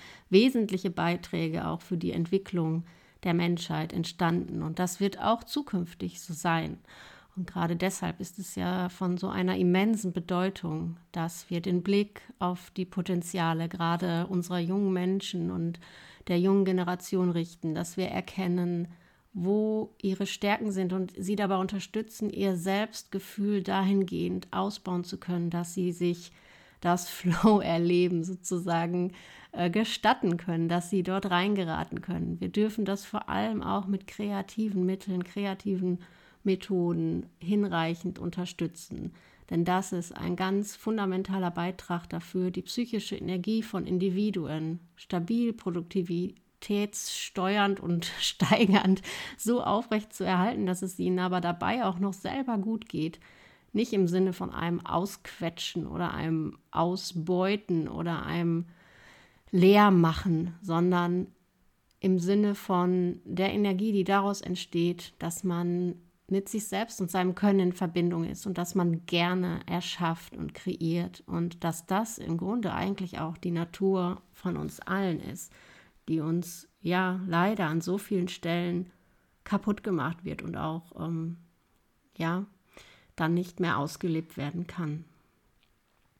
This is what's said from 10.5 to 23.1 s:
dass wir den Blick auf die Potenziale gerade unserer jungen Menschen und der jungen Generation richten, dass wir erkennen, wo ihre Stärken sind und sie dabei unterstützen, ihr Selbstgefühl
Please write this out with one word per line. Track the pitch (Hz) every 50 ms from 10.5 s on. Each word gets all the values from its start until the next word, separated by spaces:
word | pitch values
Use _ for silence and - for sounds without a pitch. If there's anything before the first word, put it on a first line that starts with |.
| 190 - - 165 160 160 170 170 165 170 - _ -
dass | 175 165 170 - - - -
wir | 180 170
den | 170 190 180 180 175
Blick | 196 202 202 208 208 - - - - - -
auf | 180 180 180 175 - -
die | - - 185
Potenziale | 185 - 190 175 185 185 175 175 - - 185 170 165 165 160 165 170
gerade | - - 170 165 170 170 180 175 170 170 175
unserer | 185 190 180 175 170 180 175
jungen | 170 165 185 202 208 196 190
Menschen | 180 180 180 190 196 196 - - 180 165 175
und | 180 180 165 170 170 - - - - - - - - - - -
der | 180 175
jungen | 180 190 196 196 196
Generation | 185 185 185 180 180 180 180 - - - 190 180 180
richten, | 170 170 165 170 - - - 160 156
dass | 165 175 170 -
wir | - 185 -
erkennen, | - 190 180 - - - 190 180 175 180 175 175 175 170 170 170 - - - - _ _ _ _ -
wo | 196 170 185 202 214 214 214 214 214 214 - - - -
ihre | 196 190 185 196
Stärken | 196 - - - 202 208 - 226 208 196
sind | 190 185 175 185
und | 190 185 180 -
sie | - 190 180 208
dabei | 196 208 185 196
unterstützen, | 185 190 190 208 196 180 - - 214 214 220 - - 214 208
ihr | - - 196 196 185
Selbstgefühl | 175 165 190 190 202 214 214 - - - _